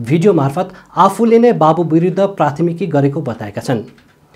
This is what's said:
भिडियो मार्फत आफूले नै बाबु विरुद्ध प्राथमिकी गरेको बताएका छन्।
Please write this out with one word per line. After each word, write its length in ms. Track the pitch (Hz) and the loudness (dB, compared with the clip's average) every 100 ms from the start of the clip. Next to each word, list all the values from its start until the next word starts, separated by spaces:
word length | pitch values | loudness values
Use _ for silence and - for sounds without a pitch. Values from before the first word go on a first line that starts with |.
भिडियो 320 | 117 165 202 | -2 0 2
मार्फत 400 | 170 135 160 185 - - 160 | 2 0 -2 -8 -10 -6 2
आफूले 420 | 190 196 226 226 | 2 2 2 4
नै 140 | 240 | 4
बाबु 280 | 165 156 160 | 4 2 2
विरुद्ध 360 | 160 160 180 180 196 | 2 0 0 0 -2
प्राथमिकी 540 | 196 147 143 170 170 190 | 0 -2 -2 -4 -4 -4
गरेको 320 | 143 139 139 | 0 0 -2
बताएका 380 | 131 113 104 - | -8 -10 -10 -8
छन्। 200 | - 113 - - _ _ _ | -4 -4 -6 -18 _ _ _